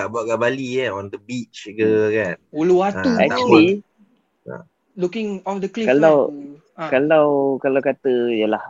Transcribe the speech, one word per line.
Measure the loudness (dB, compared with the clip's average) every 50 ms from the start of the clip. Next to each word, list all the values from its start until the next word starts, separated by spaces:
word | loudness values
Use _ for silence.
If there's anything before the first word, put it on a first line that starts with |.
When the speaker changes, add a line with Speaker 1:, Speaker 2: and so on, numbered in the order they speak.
| -2
Speaker 1:
Buat | -4 -4 -6 -4
kat | -4 -2 0
Bali | 0 0 -2 -2 -4 -6 -4
kan? | -4 -2 -4 -4
On | -6 -8 -10
the | -12 -14
beach | -12 -10 -10 -10 -10 -12 -16 -20 -18 -12
ke | -4 -2 0 2
Speaker 2:
Hmm. | 2 2 2 2 0
Speaker 1:
kan? | 0 0 -2 -4 -6 _ _
Speaker 3:
Uluwatu | -6 -2 0 2 4 4 2 0 -2 -2 -2
Speaker 1:
Ah, | 0 2
Speaker 3:
pun. | 2
Speaker 2:
Actually, | 2 2 2 0 2 6 6 6 6 6 2 0 -4 _ _ _ _ _ _ _ _ _ _ _ _
Speaker 1:
ah. | -16 -16 -16 -16 _ _ _ _ _ _
Speaker 3:
Looking | -6 -6 -4 -4 -4 -6 -6 -6 -6
off | -6 -6 -6 -4
the | -6 -6
cliff | -6 -2 0 2
Speaker 2:
kalau, | 4 4 6 6 6 4 2 0
Speaker 3:
kan? | -2 -8 -14 -18 -18 -20 _ _ _ -12
Ah. | -6 -2
Speaker 2:
kalau, | 0 0 2 4 4 4 4 4 2 0 0 -2 -2 -2
kalau | -2 -2 -2 -2
kata, | -2 -2 -4 -2 -2 -2 0 0 0 0
yalah, | 0 0 0 0 -2 -2 -4 -8